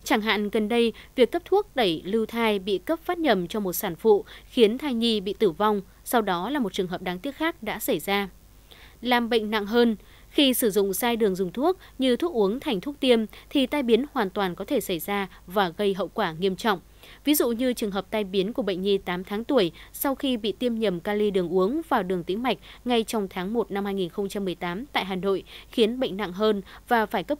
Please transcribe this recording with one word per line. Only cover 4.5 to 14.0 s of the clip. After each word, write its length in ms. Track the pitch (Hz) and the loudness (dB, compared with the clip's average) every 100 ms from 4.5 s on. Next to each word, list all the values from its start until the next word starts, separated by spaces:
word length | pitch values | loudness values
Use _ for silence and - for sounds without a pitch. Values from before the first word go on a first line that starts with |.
| - 208 247 | 4 4 4
thai 160 | 302 | -2
nhi 260 | 233 233 214 | 0 0 0
bị 120 | 190 | -2
tử 180 | - 214 | 0 0
vong, 300 | 156 214 208 185 - | 2 0 0 -4 -14
sau 180 | - 240 | -2 0
đó 280 | 202 175 190 | 2 -2 -2
là 80 | 294 | -2
một 140 | 208 | -2
trường 140 | - 190 | -2 -4
hợp 160 | 170 | -4
đáng 160 | 185 180 | -6 -6
tiếc 180 | 277 269 | -8 -4
khác 260 | 320 339 | -4 -4
đã 160 | 214 196 | -8 -6
xảy 200 | - 233 | -2 -2
ra. 300 | - 202 196 - - - - - - - | 0 0 -2 -8 -20 -20 -20 -20 -20 -10
Làm 280 | 233 247 233 | 0 2 2
bệnh 220 | 233 214 | 0 0
nặng 160 | 220 202 | -2 0
hơn, 300 | 233 240 214 - - - | 4 4 2 -6 -20 -6
khi 260 | - 277 | 2 2
sử 160 | 247 233 | 4 2
dụng 240 | 190 196 | 2 2
sai 220 | 185 240 233 | 0 -2 2
đường 180 | 220 | 2
dùng 180 | 185 185 | 2 -2
thuốc 260 | 226 302 370 - - | 0 0 0 -6 -2
như 180 | 262 240 | 0 2
thuốc 160 | 339 | 0
uống 280 | 269 196 240 | 2 0 0
thành 200 | 302 202 | -2 -4
thuốc 200 | 277 285 | -4 0
tiêm 200 | 262 233 214 - - | 4 4 2 -8 -4
thì 160 | 294 254 | 0 0
tai 160 | 294 | 0
biến 220 | 240 226 | 2 2